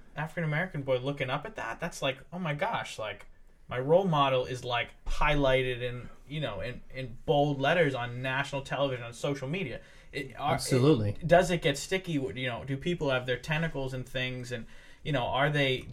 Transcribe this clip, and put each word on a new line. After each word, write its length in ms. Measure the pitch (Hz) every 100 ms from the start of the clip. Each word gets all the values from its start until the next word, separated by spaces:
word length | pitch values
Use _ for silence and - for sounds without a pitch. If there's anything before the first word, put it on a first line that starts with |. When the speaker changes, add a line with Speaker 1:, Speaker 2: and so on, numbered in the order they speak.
| -
Speaker 1:
African-American 680 | 147 156 180 156 151 185 147
boy 140 | 131 127
looking 300 | 135 143 131
up 160 | 143
at 120 | 147 -
that, 220 | 113 117
that's 220 | 170 -
like, 160 | 139 131 -
"Oh 60 | 175
my 140 | 165
gosh, 440 | 147 214 175 113 -
like, 300 | 104 104 - - - - -
my 100 | 123
role 280 | 135 175
model 400 | 196 147 135 127
is, 180 | - 123
like, 240 | 123 120 117 -
highlighted 760 | - - 147 147 131 131 127 120
in, 280 | 123 123 120 - -
you 100 | 156
know, 220 | 120 98
in, 200 | 120 - -
in 220 | 131 131 -
bold 340 | - 147 147 135
letters 340 | 135 180 147
on 280 | 123 120 123
national 400 | 131 131 139 139
television, 420 | - 139 139 123
on 100 | 117
social 360 | - 147 139 131
media." 320 | 180 120 107 - - -
It, 200 | 139 139 -
are, 140 | 147
Speaker 2:
Absolutely. 560 | 131 - 131 139 123 104 -
Speaker 1:
it, 60 | 160
does 240 | 170 175
it 100 | 170
get 160 | 151 139
sticky? 360 | - 190 170
You 340 | 143 131 127 127
know, 160 | 110
do 120 | 131 135
people 320 | 175 170 139
have 160 | 127
their 120 | 127 120
tentacles 560 | - 156 165 139 131
and 140 | 131 120
things? 460 | 131 127 127 123
And, 120 | 120 - - - -
you 80 | -
know, 140 | 135
are 240 | 117 127 147
they, 360 | 147 135 127 -